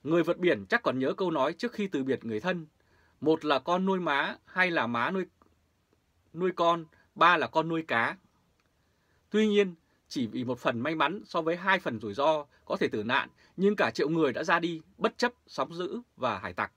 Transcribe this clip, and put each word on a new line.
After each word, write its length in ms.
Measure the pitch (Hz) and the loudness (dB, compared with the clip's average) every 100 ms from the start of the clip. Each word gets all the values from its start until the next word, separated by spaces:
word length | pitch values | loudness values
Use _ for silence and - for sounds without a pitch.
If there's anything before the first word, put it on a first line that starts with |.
Người 200 | 135 170 | 2 0
vượt 140 | 165 170 | 2 2
biển 280 | 175 113 98 | 2 0 -2
chắc 140 | 233 | -2
còn 160 | 151 131 | 0 0
nhớ 140 | 135 | -2
câu 180 | - 185 | -2 -2
nói 220 | 156 135 | 0 0
trước 200 | 175 240 | 0 -6
khi 140 | - 196 | -4 -4
từ 160 | 202 | -2
biệt 220 | 262 120 113 | -2 -2 -2
người 140 | 110 | -4
thân: 260 | 180 175 156 _ _ _ _ _ | -4 -6 -8 _ _ _ _ _
"Một 240 | 143 160 151 | 0 0 2
là 140 | 135 | 0
con 260 | - 180 190 | 2 0 2
nuôi 140 | 190 | 0
má, 360 | 170 143 165 233 _ | 0 0 -2 -6 _
hai 260 | 185 185 | 0 2
là 160 | 160 117 | 2 0
má 240 | 120 127 | 0 -2
nuôi, 140 | 190 180 _ _ _ _ _ _ _ _ _ _ | -2 -6 _ _ _ _ _ _ _ _ _ _
nuôi 180 | 160 185 180 | -6 -4 2
con, 300 | 170 170 160 _ _ - | 2 2 -4 _ _ 4
ba 220 | 165 170 | 4 6
là 100 | 123 | 2
con 200 | 160 160 | 0 0
nuôi 160 | 165 160 | -4 0
cá." 300 | 117 127 190 _ _ _ _ _ _ _ _ _ _ _ | 0 0 -4 _ _ _ _ _ _ _ _ _ _ _
Tuy 180 | 208 214 | 2 4
nhiên, 280 | 202 196 170 _ _ _ | 4 2 -2 _ _ _
chỉ 200 | 160 117 | -4 -4
vì 160 | 127 | -4
một 160 | 127 123 | -4 -2
phần 200 | 147 117 | -2 -2
may 160 | 139 160 | -4 0
mắn 260 | 143 202 - | 0 -2 -4
so 160 | 175 | -2
với 140 | 160 175 | -2 -2
hai 240 | 190 190 | 0 0
phần 200 | 170 113 | 0 -6
rủi 140 | 110 | -6
ro 320 | 101 147 156 143 _ - | 0 2 2 -4 _ -8
có 120 | 190 | -2
thể 100 | 147 | -2
tử 160 | 113 | -2
nạn, 260 | 107 131 - _ _ - | 0 -2 -2 _ _ 0
nhưng 180 | 196 208 | 0 2
cả 160 | 131 | 0
triệu 180 | - 147 | 0 0
người 240 | 165 147 | 2 0
đã 100 | 110 | 0
ra 160 | 160 170 | 0 0
đi 220 | 170 160 - - | 0 -6 -14 -4
bất 200 | 220 - | -4 0
chấp 140 | 240 - _ | -4 -4 _
sóng 260 | - 135 | -6 -6
dữ 280 | 165 180 233 - _ | -6 -8 -8 -14 _
và 220 | 120 98 | -4 -4
hải 140 | 101 | -8
tặc. 180 | 95 104 | -6 -6